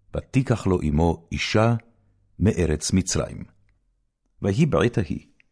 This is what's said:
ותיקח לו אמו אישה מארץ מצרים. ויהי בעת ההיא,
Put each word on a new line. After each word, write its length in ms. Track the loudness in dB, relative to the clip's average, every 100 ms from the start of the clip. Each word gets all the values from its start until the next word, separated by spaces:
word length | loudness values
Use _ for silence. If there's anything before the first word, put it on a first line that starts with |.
| _ -10
ותיקח 500 | -2 -2 0 0 0
לו 140 | 0
אמו 460 | 0 2 2 0 -6
אישה 420 | -8 -2 2 2 0 -6 _ _ _ _ 0
מארץ 540 | 2 2 0 -2 0
מצרים. 520 | 0 0 -4 -4 -10 -16 _ _ _ _ _ _ _ _ _
ויהי 240 | -2 0 2
בעת 320 | 2 2 0
ההיא, 280 | -4 -8 -12 _ _